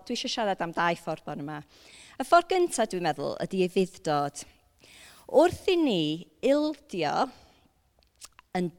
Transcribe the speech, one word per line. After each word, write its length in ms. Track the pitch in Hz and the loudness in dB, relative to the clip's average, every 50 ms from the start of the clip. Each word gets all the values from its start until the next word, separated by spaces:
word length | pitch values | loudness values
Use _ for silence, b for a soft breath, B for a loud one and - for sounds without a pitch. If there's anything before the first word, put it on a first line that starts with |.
| - | -8
dwi 100 | - 240 | -8 -8
eisiau 160 | - - 247 | -6 -6 -6
siarad 320 | - - 226 202 190 - 175 | -4 -4 -2 -2 -2 -2 -4
am 140 | 165 165 | -6 -2
dau 240 | - 170 175 170 - | 0 0 0 0 -2
ffordd 240 | - 170 160 - - | -4 -8 -8 -8 -8
bore 180 | - 151 156 143 | -12 -10 -10 -10
'ma. 160 | 147 151 147 - B B B B B B B B B B B | -10 -10 -12 -14 B B B B B B B B B B B
Y 80 | 262 - | 0 4
ffordd 240 | 330 349 349 - 370 | 6 4 6 4 0
gynta, 340 | 370 349 330 - - 220 | 0 0 0 0 -2 -2
dwi'n 220 | 220 190 180 175 160 | -2 -2 -4 -2 -2
meddwl, 260 | 147 147 139 143 - - - | -2 -2 -4 -6 -4 -6 -6
ydy 220 | - - 190 180 | -4 0 0 0
ei 80 | 175 - | 0 2
fuddod. 720 | 202 185 - - - - 160 147 147 143 143 - - - - _ _ _ _ _ B B B B B B B B B B | 0 0 -2 -2 -8 -4 -2 0 0 -2 -4 -6 -10 -18 -18 _ _ _ _ _ B B B B B B B B B B
Wrth 400 | B - 262 320 359 - - - - 370 | B 4 6 6 6 4 0 -2 0 2
i 40 | 349 | 2
ni 240 | 320 269 208 175 156 151 156 170 180 - _ - - | 4 2 2 2 0 0 -2 -4 -8 -16 _ -2 2
ildio 800 | 247 277 294 302 302 302 - _ - - 180 156 143 151 - 254 262 b b b b b b b b _ _ _ _ _ _ _ _ _ _ - - _ _ - _ - | 2 2 2 2 -2 -4 -6 _ -10 -6 -4 -2 -2 0 0 -2 -2 b b b b b b b b _ _ _ _ _ _ _ _ _ _ -20 -20 _ _ -20 _ -4
yn 140 | 185 180 170 160 | -4 -4 -4 0